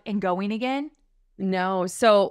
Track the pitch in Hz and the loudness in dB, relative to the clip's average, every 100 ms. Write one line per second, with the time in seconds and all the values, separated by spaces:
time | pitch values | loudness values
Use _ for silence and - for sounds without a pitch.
0 | - 208 185 180 202 220 254 269 302 - | -8 -4 -2 -2 -2 -4 -4 -4 -6 -14
1 | _ _ _ - 190 185 185 190 180 - | _ _ _ -8 -4 -2 -2 -2 -4 2
2 | 226 208 196 | 4 6 4